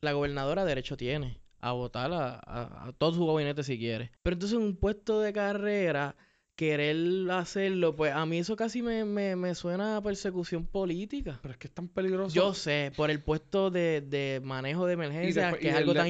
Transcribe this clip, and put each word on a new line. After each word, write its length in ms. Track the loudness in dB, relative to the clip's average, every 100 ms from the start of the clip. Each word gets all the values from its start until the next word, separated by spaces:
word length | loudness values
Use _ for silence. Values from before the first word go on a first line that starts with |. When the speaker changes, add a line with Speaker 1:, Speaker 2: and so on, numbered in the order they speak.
Speaker 1:
la 140 | -2
gobernadora 500 | 0 0 0 0 0
derecho 320 | 0 0 -4 -6
tiene 440 | -4 -2 -4 -8 -14 _
a 120 | -4
votar 400 | -4 -4 -4 -2
a, 220 | -2 -2 -6
a, 480 | -10 -8 -8 -10 -14
a 60 |
todo 200 | 0 0
su 120 | 2 2
gabinete 380 | 2 0 -2
si 120 | -4 -2
quiere. 320 | -2 -4 -6 -4
Pero 120 | -2
entonces 220 | -2 0 0
en 60 |
un 120 | 0 0
puesto 440 | 0 0 0 2
de 120 | 2
carrera, 840 | 0 0 0 0 2 2 2 -2 -6 _ _ _ -2
querer 720 | 0 2 2 2 2 2 0
hacerlo, 640 | 0 -2 0 0 2 2
pues 180 | 2 0
a 140 | 2 0
mí 120 | 0
eso 180 | -2 -2
casi 260 | -2 -2
me, 220 | -2 0
me, 320 | 0 0 0 0
me 180 | -2
suena 420 | -2 -2 -2 -2 -2
a 60 |
persecución 640 | -2 -2 -2 -4 -2 -4 -2
política. 720 | -2 -2 -2 -4 -6 -6 -8
Speaker 2:
Pero 100 | -12
es 60 | -12
que 100 | -14
es 40 |
tan 140 | -10 -6
peligroso. 460 | -2 0 0 2
Speaker 1:
Yo 180 | 4 4
sé, 400 | 2 0 0 0 0
por 140 | 0
el 120 | 2
puesto 480 | 0 -2 0 2 2
de, 300 | 4 2 2
de 400 | 0 -2 0 -2
manejo 440 | -4 -4 -2 0 2
de 60 |
Speaker 2:
Y 20 |
Speaker 1:
emergencias, 400 | 0 -2 0 0 2 2
Speaker 2:
después, 100 | 2
Speaker 1:
que 60 | 2
es 60 |
Speaker 2:
y 20 | 4
Speaker 1:
algo 140 | 4
Speaker 2:
el 40 | 4
Speaker 1:
tan 80 | 4